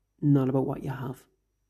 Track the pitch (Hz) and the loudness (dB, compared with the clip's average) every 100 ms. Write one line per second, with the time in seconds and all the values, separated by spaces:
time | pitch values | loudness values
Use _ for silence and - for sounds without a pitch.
0 | _ _ 147 143 131 135 131 - 151 127 | _ _ 2 4 4 0 -2 -6 -8 -8
1 | 131 127 _ _ _ _ | -10 -12 _ _ _ _